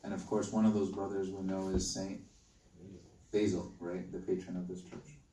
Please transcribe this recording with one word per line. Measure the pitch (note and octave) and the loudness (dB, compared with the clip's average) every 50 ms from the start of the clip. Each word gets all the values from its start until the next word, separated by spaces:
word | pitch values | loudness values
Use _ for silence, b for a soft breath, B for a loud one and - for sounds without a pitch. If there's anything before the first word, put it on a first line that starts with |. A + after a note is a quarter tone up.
| - | -4
and | G2+ G#2 | -4 -4
of | F#2+ - | -4 -2
course | - G#2+ G#2+ G2 - - | 0 2 2 2 2 4
one | A2 G#2+ | 6 6
of | G#2+ G#2 | 8 8
those | G#2 G2 F#2 | 6 4 2
brothers | - G2+ F#2+ F#2+ G2 F#2+ F#2+ F#2+ | 0 -2 -2 -2 0 0 -2 -2
we | G2 F#2+ F#2+ | -2 -2 -2
know | F#2+ F#2+ F#2+ F#2+ F#2+ | 0 0 0 0 2
is | F#2+ F#2 - - | 2 2 2 2
Saint | - F#2+ F#2+ F#2+ F#2+ - - - - - - - _ - _ - - - - G2 F#2+ F2+ - - - - - - - | -2 -4 -4 -4 -6 -8 -12 -16 -20 -20 -20 -20 _ -20 _ -20 -20 -18 -16 -16 -16 -16 -18 -20 -20 -20 -18 -2 2
Basil, | G#2 G#2+ F#2+ F2+ F2 F2+ - - - | 2 4 4 2 0 -2 -4 -8 -8
right, | F2 F2 F2+ F#2 F2+ - - | -6 -4 -4 -4 -6 -6 -8
the | F2 | -8
patron | F2+ - F#2 F#2 - - F2+ F2+ | -2 0 0 0 0 -4 -4 -4
of | F2+ F2+ | -4 -4
this | F2+ F2 - | -6 -8 -10
church. | - - - - - - - - _ | -12 -12 -14 -14 -14 -20 -20 -20 _